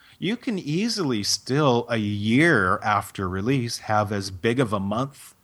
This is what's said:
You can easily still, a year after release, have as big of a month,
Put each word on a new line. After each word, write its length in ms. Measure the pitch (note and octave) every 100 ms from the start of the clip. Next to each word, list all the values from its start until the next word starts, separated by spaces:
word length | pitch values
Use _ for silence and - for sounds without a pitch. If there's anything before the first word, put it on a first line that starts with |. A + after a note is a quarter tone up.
| _ -
You 200 | E3+ A#3+
can 200 | - G3
easily 680 | C#3 D#3+ A#3 G#3 D3+ A2+
still, 600 | G2 - - C3+ D3 A#2+ -
a 80 | A#2
year 840 | G#2 G2+ G#2+ B2 E3+ B2+ F#2 G2+
after 480 | A2 G2+ G2 - F#2+
release, 520 | F#2+ G#2+ C#3 A#2 -
have 320 | - G#2+ G2+
as 200 | G#2 G2
big 280 | F#2+ A#2 B2
of 120 | A#2
a 60 | G2+
month, 560 | G2 G#2+ C#3 - - _